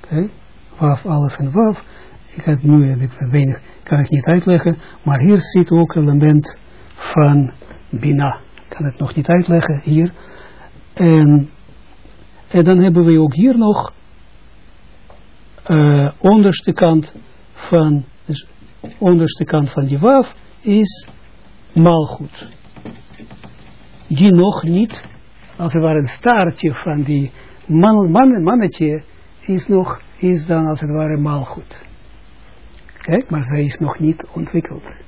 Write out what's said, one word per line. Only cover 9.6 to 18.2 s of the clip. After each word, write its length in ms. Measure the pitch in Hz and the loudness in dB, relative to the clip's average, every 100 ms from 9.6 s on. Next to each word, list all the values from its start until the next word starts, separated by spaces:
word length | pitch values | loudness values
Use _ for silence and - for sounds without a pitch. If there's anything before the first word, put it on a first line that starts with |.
| - 143 | 0 -6
hier. 280 | - 156 175 - - - - - - - - | -2 0 0 -6 -20 -20 -20 -20 -20 -20 -20
En, 560 | - 170 160 151 147 143 - - - - - - - - - - | -2 2 4 6 4 0 -12 -20 -20 -20 -20 -20 -20 -20 -20 -4
en 160 | 185 | 0
dan 140 | 170 185 | 2 4
hebben 260 | 190 170 | 4 4
we 160 | 170 160 | 4 4
ook 140 | 151 | 2
hier 240 | 135 247 240 | 2 2 2
nog, 340 | 214 202 - - - - - - - - - - - - - - - - - - | 0 0 -4 -14 -20 -20 -20 -20 -20 -20 -20 -20 -20 -20 -20 -20 -20 -20 -20 -20
eh, 460 | - 156 147 143 143 - | -2 2 4 2 0 0
onderste 540 | 190 214 202 170 - | 2 4 4 0 -6
kant 440 | 151 175 160 151 - - - - | 0 2 2 -2 -18 -20 -20 -20
van, 520 | - - 170 156 147 131 - | -20 -2 0 2 0 -4 -18